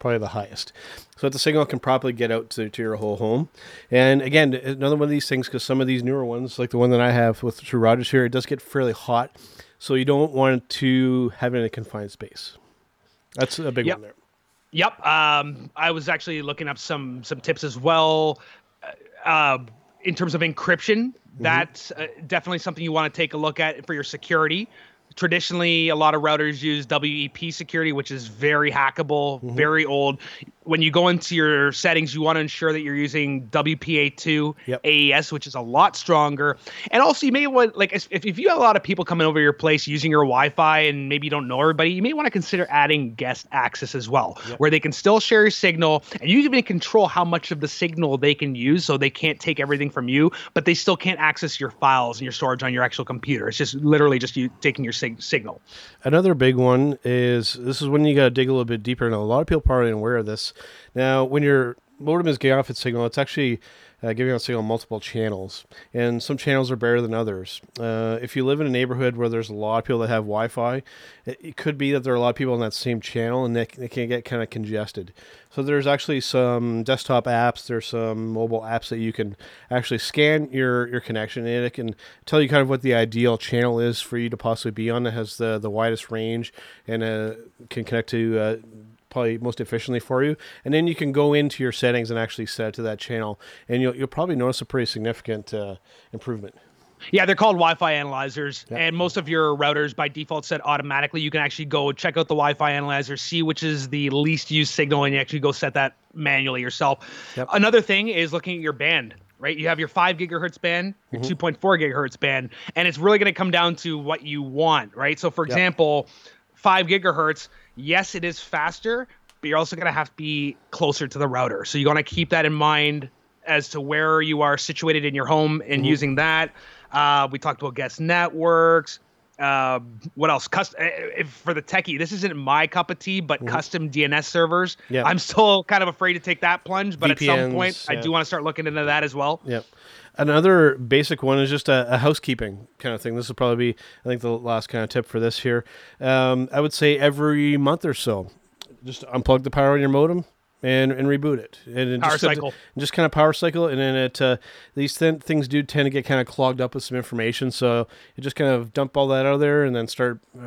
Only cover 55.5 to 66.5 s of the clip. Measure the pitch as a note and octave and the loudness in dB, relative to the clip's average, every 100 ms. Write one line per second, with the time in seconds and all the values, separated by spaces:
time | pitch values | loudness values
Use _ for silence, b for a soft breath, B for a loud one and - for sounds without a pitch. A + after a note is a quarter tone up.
55.5 | - _ B B B C3+ D#3 F#3 D3 C3 | -14 _ B B B 2 4 4 4 4
56.5 | B2+ B2+ B2+ C#3+ C3+ B2 B2 B2 A#2+ A2 | 6 4 4 4 0 -2 0 2 2 0
57.5 | - B2 B2+ C#3+ D3 D3+ C#3+ B2+ B2 C3 | -4 -6 -4 0 4 4 6 4 4 2
58.5 | C3 A#2 A#2 A2+ B2 A#2+ G#2+ G#2+ B2+ D#3+ | 2 0 -2 -4 -2 0 0 0 0 2
59.5 | D#3+ - B2+ A#2+ G#2+ A2 A#2+ G#2+ G#2+ - | 2 2 2 2 0 0 -2 -2 -6 -8
60.5 | - B B B B2 C3 C3 C3 D3 C#3+ | -12 B B B -2 2 2 2 2 4
61.5 | C#3 B2 A#2+ _ - D3 E3+ E3+ C3 C#3 | 4 2 -6 _ -8 -2 0 2 2 2
62.5 | C3+ C3 A#2+ C3 A#2+ A#2+ C#3+ C#3 - C3+ | 2 0 -4 -4 -2 -2 -2 -2 0 -2
63.5 | A2+ B B B B A#2 A2+ B2+ A#2+ - | -2 B B B B -4 -2 0 -2 -2
64.5 | A#2+ G#2+ A2+ - A2 - A#2 A2 G2 F#2+ | -4 -2 -4 -4 -10 -6 -4 -4 -4 -8
65.5 | - - B B A#2+ A#2+ A#2+ - C#3 D3 | -14 -20 B B -2 0 0 -4 -4 0